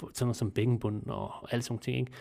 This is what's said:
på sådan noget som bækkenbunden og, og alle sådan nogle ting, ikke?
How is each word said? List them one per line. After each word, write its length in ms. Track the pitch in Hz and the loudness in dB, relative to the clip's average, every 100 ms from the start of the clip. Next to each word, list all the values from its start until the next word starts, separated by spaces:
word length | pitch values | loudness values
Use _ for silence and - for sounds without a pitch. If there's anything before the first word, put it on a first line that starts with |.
på 100 | - | -10
sådan 120 | - 123 | 0 0
noget 100 | 113 | 2
som 140 | 110 | 2
bækkenbunden 600 | - 113 117 113 107 - | 4 4 4 2 0 -2
og, 120 | - | -4
og 260 | - - - | -4 -8 -2
alle 100 | 120 | -2
sådan 100 | 123 | 0
nogle 100 | 117 | -4
ting, 160 | - 127 | -2 0
ikke? 140 | 123 - | -2 -4